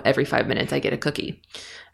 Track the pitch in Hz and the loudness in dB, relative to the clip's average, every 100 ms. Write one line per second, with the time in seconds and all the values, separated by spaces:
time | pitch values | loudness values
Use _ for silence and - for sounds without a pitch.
0 | - - 143 - - - - 139 - - | 4 4 2 2 2 0 0 0 0 0
1 | 151 - - - _ - - - - | -2 -2 -6 -10 _ -18 -16 -18 -4